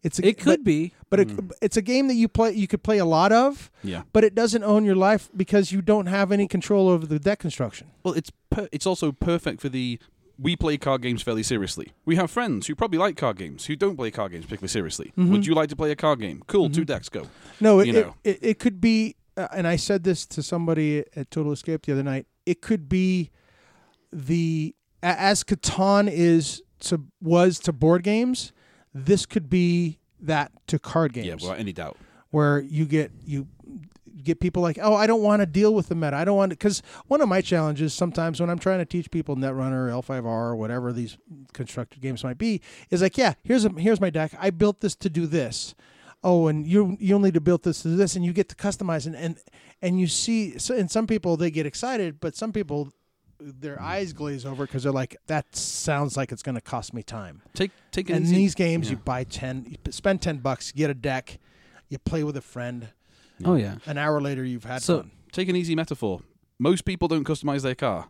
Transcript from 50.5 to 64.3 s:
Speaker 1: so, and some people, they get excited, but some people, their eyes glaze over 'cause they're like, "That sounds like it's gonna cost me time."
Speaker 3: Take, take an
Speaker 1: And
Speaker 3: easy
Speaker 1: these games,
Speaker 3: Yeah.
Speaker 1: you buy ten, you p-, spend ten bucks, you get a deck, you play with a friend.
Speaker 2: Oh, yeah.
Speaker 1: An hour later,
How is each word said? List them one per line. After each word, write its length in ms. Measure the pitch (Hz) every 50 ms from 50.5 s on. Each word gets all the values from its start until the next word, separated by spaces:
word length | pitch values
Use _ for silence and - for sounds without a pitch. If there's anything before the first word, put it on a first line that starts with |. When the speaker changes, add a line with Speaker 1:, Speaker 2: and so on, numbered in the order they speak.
| 120 117
Speaker 1:
so, 180 | - - 254
and 140 | 220 196 165
some 160 | - 220 226 214
people, 300 | 226 214 - 185 170 156
they 140 | 175 170
get 140 | 151 156 156 147
excited, 520 | - - - 247 262 226 190 170 147 147
but 160 | - 165 147
some 160 | - 214 226
people, 380 | 196 214 202 147 147 147 147 139 _ _ _ _ _ _ _ _ _ _
their 400 | 147 147 135 127 139 151 143 143
eyes 320 | 143 156 175 196 202 175
glaze 340 | 147 - 147 147 143 135 120
over 200 | 139 135 131 143 131
'cause 160 | - 135 123
they're 80 | 139
like, 240 | 135 131 131 - - - _ -
"That 280 | 156 151 139 _ _
sounds 600 | - - - - - - - 151 143 147 139 - 139
like 140 | 135 - 127
it's 80 | - -
gonna 160 | 143 127 117
cost 320 | - - - 120 104 - -
me 80 | 120 104
time." 400 | - - 113 101 90 76 85 _ _ _
Speaker 3:
Take, 180 | - 190 196 _ _ _ _
take 180 | - - 185 185
an 60 | 175 165
Speaker 1:
And 80 | 160
Speaker 3:
easy 100 | 170 180
Speaker 1:
these 200 | 185 196 196 -
games, 320 | - 185 170 165 170 156 -
Speaker 3:
Yeah. 40 | 135
Speaker 1:
you 40 | 117
buy 260 | - - 127 127 131
ten, 440 | - - - - 131 127 131 123 117
you 80 | - -
p-, 140 | _ 170
spend 300 | - - - 202 196 185
ten 160 | - 175 156 139
bucks, 340 | 123 135 131 - - - -
you 60 | 135
get 100 | 151 147
a 60 | 139
deck, 420 | 127 113 147 131 127 - - - - _ _ _ _ _ _ _ - _ _
you 100 | 135 135
play 240 | _ - 165 165 151
with 120 | 151 147
a 60 | 139
friend. 460 | - _ - 123 120 123 123 120 113 110 _ _ _ _ _ _ _ _ _ _ 170
Speaker 2:
Oh, 120 | - 180
yeah. 200 | 147 110 98 - - -
Speaker 1:
An 120 | - 151 143
hour 240 | 147 151 151 147
later, 240 | 139 143